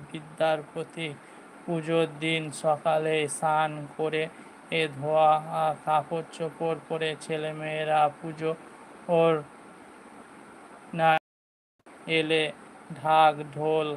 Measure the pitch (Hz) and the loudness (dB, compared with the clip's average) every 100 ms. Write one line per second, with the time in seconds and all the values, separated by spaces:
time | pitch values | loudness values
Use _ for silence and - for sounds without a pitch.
0 | 143 160 151 - 160 156 151 165 160 170 | -14 -14 -14 -2 0 0 -4 -10 -10 -8
1 | 160 139 - - - - - 165 156 165 | -8 -10 -18 -20 -20 -14 -6 -4 0 2
2 | 156 147 160 165 151 - 160 147 165 156 | 0 -2 -2 0 -2 -2 0 0 2 0
3 | 156 156 147 - 156 156 156 151 143 - | 0 0 -2 -2 0 2 0 -4 -10 -6
4 | 156 156 160 - - - - 165 156 135 | -2 -2 -4 -10 -20 -20 -6 -2 -2 -4
5 | 151 156 156 156 160 160 156 147 - 156 | 0 4 6 4 0 -2 -2 -2 0 0
6 | 143 165 156 - 160 - 165 156 - 160 | 0 -6 -8 -8 -8 -4 -4 -4 -6 -4
7 | 160 151 - 156 156 156 156 156 156 151 | -4 -6 -6 -6 -6 -6 -6 -4 0 4
8 | 151 - 165 156 160 165 - - - - | 2 0 -10 -6 -6 -6 -12 -20 -20 -14
9 | - 170 165 156 - - - - - - | 0 4 4 2 -4 -18 -20 -20 -20 -20
10 | - - - - - - - - - 165 | -20 -20 -20 -20 -20 -20 -20 -20 -10 0
11 | 160 160 - _ _ _ _ _ - - | 2 2 -2 _ _ _ _ _ -20 -16
12 | - 160 156 160 151 - - - - 147 | 0 0 2 0 0 -6 -20 -20 -16 -6
13 | 151 156 156 147 151 143 156 156 151 | 2 6 6 4 -6 -4 0 0 0